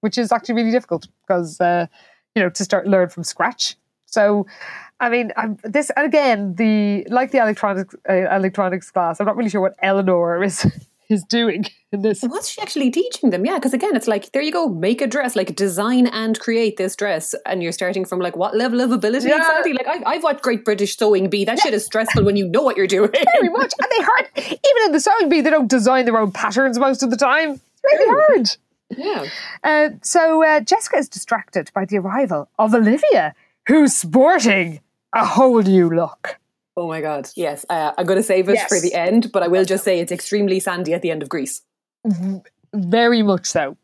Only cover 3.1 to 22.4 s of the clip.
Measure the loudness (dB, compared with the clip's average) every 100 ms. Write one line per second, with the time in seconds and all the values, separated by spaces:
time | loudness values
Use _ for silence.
3.1 | -2 -12 -4 -4 -2 -8 -8 _ _ _
4.1 | 0 2 2 -2 -10 -18 -18 -20 _ -2
5.1 | -2 -4 -4 -6 -6 -4 -4 -2 -2 2
6.1 | 2 2 0 -2 0 2 2 2 -2 -2
7.1 | -2 0 2 0 0 -2 -4 -6 -12 -2
8.1 | 0 2 0 0 0 -2 -2 -4 -2 -2
9.1 | -2 -4 -2 -2 0 -2 -2 -2 0 2
10.1 | 2 0 0 -2 0 -2 -2 -20 _ _
11.1 | -2 0 -2 0 -2 -6 _ _ -4 -2
12.1 | -2 -4 -6 -8 -10 -8 -2 -2 0 -4
13.1 | 0 0 0 -2 -2 -2 -2 0 -2 -2
14.1 | -4 -4 -6 -4 -2 -2 -2 -2 0 -2
15.1 | -2 -4 -4 -4 -2 -4 -2 0 2 2
16.1 | 0 -4 -4 -2 0 -2 -2 -6 -4 -4
17.1 | -4 -6 -10 -6 -6 -6 -4 -4 -4 -6
18.1 | -4 -6 -4 -2 -2 -2 0 0 0 0
19.1 | -2 0 2 2 2 0 -2 -4 -4 -4
20.1 | -2 -2 -2 -2 -2 -2 -2 -2 0 2
21.1 | 2 2 -2 -2 0 0 0 -2 -4 -2
22.1 | 2 2 2